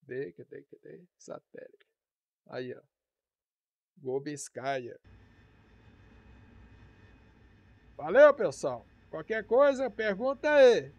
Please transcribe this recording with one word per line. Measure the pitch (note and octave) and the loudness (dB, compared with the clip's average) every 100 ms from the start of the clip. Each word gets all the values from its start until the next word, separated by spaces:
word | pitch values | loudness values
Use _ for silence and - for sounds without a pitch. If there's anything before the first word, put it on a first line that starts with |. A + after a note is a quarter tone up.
Cadê, | - B2+ D#3 | -12 -10 -10
cadê, | - - - | -12 -20 -20
cadê? | C#3+ - - E3 F3 _ | -20 -20 -20 -20 -20 _
Satélite. | - - _ - - _ _ _ _ _ _ _ _ | -18 -18 _ -20 -20 _ _ _ _ _ _ _ _
Aí, | B2 B2+ | -14 -12
ó. | A#2+ _ _ _ _ _ _ _ _ _ _ _ _ | -14 _ _ _ _ _ _ _ _ _ _ _ _
Gubiscaia. | C3 C3 C#3+ D3 - - C3 C3+ A#2+ - - - - - - - - - - - - - - - - - - - - - - - - - - - - - - - | -8 -6 -6 -12 -14 -10 -6 -6 -8 -16 -20 -20 -20 -20 -20 -20 -20 -20 -20 -20 -20 -20 -20 -20 -20 -20 -20 -20 -20 -20 -20 -20 -20 -20 -20 -20 -20 -20 -20 -14
Valeu, | D3 G#3 D4 | -2 8 8
pessoal. | C#4 E3+ C3 D3+ B2 - - - | 6 -2 -4 -6 -8 -12 -20 -16
Qualquer | D#3+ D#3 A3 G#3+ | -14 -8 -8 -2
coisa, | A#3 C#4+ C4 C4 | 2 4 2 -4
pergunta | G#3 A3 F#3+ B3+ C4+ D4+ | -4 -4 -2 -4 -4 2
aí. | D4 C4 G#3 C#3 | 6 8 6 -2